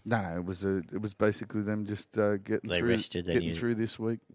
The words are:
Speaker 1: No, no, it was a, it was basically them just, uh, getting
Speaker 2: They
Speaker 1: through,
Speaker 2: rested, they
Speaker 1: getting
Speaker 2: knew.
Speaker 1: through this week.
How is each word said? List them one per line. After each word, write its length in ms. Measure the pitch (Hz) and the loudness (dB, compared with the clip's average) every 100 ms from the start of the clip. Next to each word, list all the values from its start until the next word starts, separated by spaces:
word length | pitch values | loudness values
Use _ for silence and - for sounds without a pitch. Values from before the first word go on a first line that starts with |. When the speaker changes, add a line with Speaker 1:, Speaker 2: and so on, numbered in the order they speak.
| 110 | -2
Speaker 1:
No, 160 | 113 | 0
no, 140 | 90 85 | 0 -4
it 80 | 90 | -4
was 200 | 92 98 | -2 0
a, 120 | 95 | -2
it 240 | - 101 | -2 -6
was 120 | 107 | -6
basically 480 | - 107 - 104 107 | 2 2 2 -2 -2
them 240 | 104 107 101 | -2 -2 -2
just, 320 | 104 - 110 | -4 -2 2
uh, 200 | 104 101 | 2 2
getting 320 | 101 110 - | 0 -2 0
Speaker 2:
They 100 | 87 | 2
Speaker 1:
through, 100 | 87 | 4
Speaker 2:
rested, 360 | 110 - 90 87 | 2 0 -4 2
they 80 | |
Speaker 1:
getting 160 | 85 82 | 2 2
Speaker 2:
knew. 60 | 82 | 0
Speaker 1:
through 200 | 120 113 | 0 0
this 240 | 113 - | 0 -2
week. 200 | 113 113 - | -2 -4 -8